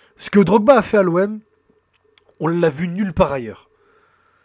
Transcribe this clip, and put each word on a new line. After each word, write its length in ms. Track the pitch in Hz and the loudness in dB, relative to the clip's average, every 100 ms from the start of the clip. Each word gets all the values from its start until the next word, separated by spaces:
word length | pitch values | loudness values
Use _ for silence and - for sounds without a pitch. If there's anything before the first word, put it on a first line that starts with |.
| _ _ | _ _
ce 140 | - | 0
que 100 | 202 | 2
Drogba 360 | 175 214 214 254 | 4 4 4 4
a 40 | |
fait 160 | - 214 | 2 0
à 60 | 185 | 0
l'O 160 | 170 | 0
M, 180 | 202 214 - _ _ _ _ _ _ _ _ _ | -2 -6 -16 _ _ _ _ _ _ _ _ _
on 80 | 151 | -6
l'a 220 | 170 165 | -2 -2
vu 180 | 139 175 | -2 -6
nulle 240 | 175 202 | -6 -4
part 200 | 165 165 | 0 -2
ailleurs. 380 | 139 113 92 _ _ _ _ _ _ _ _ | -2 -10 -14 _ _ _ _ _ _ _ _